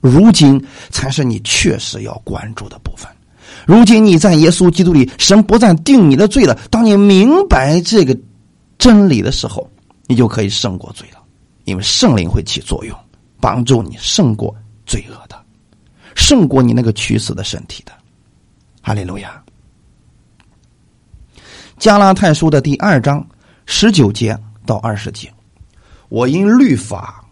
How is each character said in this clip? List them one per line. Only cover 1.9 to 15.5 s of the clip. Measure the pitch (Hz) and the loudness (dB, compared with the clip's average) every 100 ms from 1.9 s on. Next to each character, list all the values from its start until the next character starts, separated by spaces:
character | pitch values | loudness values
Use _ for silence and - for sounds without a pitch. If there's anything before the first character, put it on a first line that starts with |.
| - | -14
要 | 107 - | -14 -16
关 | - 92 104 110 | -14 -14 -14 -16
注 | 101 | -18
的 | - | -16
部 | - - | -14 -14
分。 | - _ _ _ _ - | -20 _ _ _ _ -14
如 | - 208 | 2 4
今 | 214 220 | 6 4
你 | 214 165 | 4 4
在 | 202 | 4
耶 | 165 156 | 4 2
稣 | 175 180 | 4 0
基 | 165 | 2
督 | 175 | 2
里， | 160 127 - | 2 0 -2
神 | - 202 | 2 2
不 | 214 220 | 4 2
再 | 220 | 4
定 | 165 165 269 170 | 2 2 4 4
你 | 135 | 4
的 | 208 | 2
罪 | - | 2
了。 | 185 110 - | 0 0 -4
当 | 226 | -2
你 | 226 202 | 2 2
明 | 202 190 220 339 392 | 4 4 4 2 2
白 | - 131 165 | 0 0 -2
这 | 175 220 | 0 0
个 | 143 131 - _ _ _ _ _ | 0 -4 -16 _ _ _ _ _
真 | 254 214 196 | 4 4 4
理 | 123 | 0
的 | 95 | -2
时 | 131 110 | -6 -8
候， | - - _ _ _ _ | -12 -14 _ _ _ _
你 | 120 | 0
就 | 120 | 0
可 | 110 | -2
以 | 101 | -6
胜 | 101 120 92 | -6 -8 -10
过 | - | -16
罪 | - - | -20 -20
了， | _ _ _ _ _ | _ _ _ _ _
因 | - 92 | -12 -8
为 | |
圣 | 101 - 247 117 | -6 -2 0 0
灵 | 85 | -2
会 | - | -6
起 | - - | -6 -12
作 | - - | -10 -12
用， | - - _ _ _ _ | -12 -18 _ _ _ _
帮 | 113 127 | -6 -4
助 | 120 123 | -2 -2
你 | 98 - | -2 -12
胜 | - - 156 | -8 -2 -2
过 | 104 107 - - _ | -2 -8 -12 -20 _
罪 | - - - | -10 -10 -10
恶 | - - | -20 -20
的， | - _ | -20 _